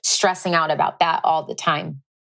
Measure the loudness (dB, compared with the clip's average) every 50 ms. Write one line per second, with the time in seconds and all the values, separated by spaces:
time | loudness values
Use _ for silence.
0 | -4 -2 0 2 2 0 0 0 -2 0 0 2 2 2 0 0 0 0 0 0
1 | 0 0 0 0 2 2 0 0 -2 -6 -8 -4 -2 -2 -2 -2 -2 -8 -12 -14
2 | -16 _ _ _ _ _ _